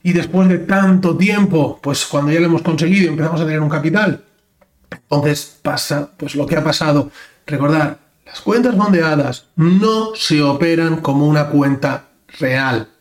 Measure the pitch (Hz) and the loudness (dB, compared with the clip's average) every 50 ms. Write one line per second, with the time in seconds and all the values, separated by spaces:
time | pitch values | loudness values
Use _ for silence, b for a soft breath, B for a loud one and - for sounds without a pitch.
0 | - 180 175 170 156 - - 185 190 185 180 170 - - 196 196 196 190 185 185 | 0 0 0 0 -2 0 0 2 4 4 2 2 0 -2 0 2 4 4 4 4
1 | - 170 160 139 185 208 208 208 202 185 175 156 143 123 - - - 139 139 - | 2 0 2 2 2 2 2 2 2 2 2 0 0 0 -4 -6 -6 -4 -4 -4
2 | - - - 143 143 147 156 170 175 170 165 160 165 175 156 147 160 165 190 202 | -6 -4 -2 -2 0 2 2 2 2 2 0 0 0 -2 -2 0 0 2 2 2
3 | 180 160 151 151 151 160 165 156 165 156 156 151 151 147 160 151 143 165 185 208 | 2 0 0 -2 -2 -2 -2 -2 -2 -2 -2 -2 -2 -2 -2 -2 -2 0 0 0
4 | 214 185 143 - _ _ _ _ _ _ _ _ _ _ _ _ _ _ - - | 0 0 -2 -4 _ _ _ _ _ _ _ _ _ _ _ _ _ _ -20 -20
5 | _ _ 147 143 143 151 147 147 - - _ _ _ 147 135 127 - - 156 147 | _ _ -2 0 0 0 -2 -2 -6 -16 _ _ _ -6 -6 -6 -6 -4 -4 -6
6 | 143 - _ - 151 135 - 143 139 - 170 156 147 156 143 - 165 151 147 147 | -6 -8 _ -12 -12 -8 -6 -6 -2 -2 -2 -2 0 -2 -2 -2 0 0 0 0
7 | 135 B B B B B B B _ - 151 131 143 147 160 156 151 143 - _ | 0 B B B B B B B _ -8 -4 -2 0 0 2 0 0 -2 -4 _
8 | _ _ _ _ _ - - - - - 214 240 247 254 233 190 - - 190 170 | _ _ _ _ _ -20 -20 -8 -4 -2 0 2 2 2 2 0 2 2 2 2
9 | 160 160 151 147 139 127 123 - _ _ _ - 160 170 185 196 214 220 220 220 | 2 2 0 0 -2 -2 -6 -10 _ _ _ 0 2 4 4 4 2 2 0 0
10 | 220 220 220 - - - 160 147 147 285 277 - 175 165 165 165 165 165 160 160 | -2 -4 -6 -6 -2 0 0 2 2 0 0 0 0 0 2 0 0 0 -2 -2
11 | - 147 135 143 147 151 151 151 147 147 151 143 139 139 135 131 - 139 131 - | -2 -2 0 2 2 2 2 2 0 2 0 2 2 2 0 0 -2 -4 -4 -6
12 | - _ _ _ _ _ - - 156 127 127 135 135 131 120 110 107 - _ _ | -12 _ _ _ _ _ -8 -6 -4 -2 -2 -2 -2 -2 -2 -4 -6 -10 _ _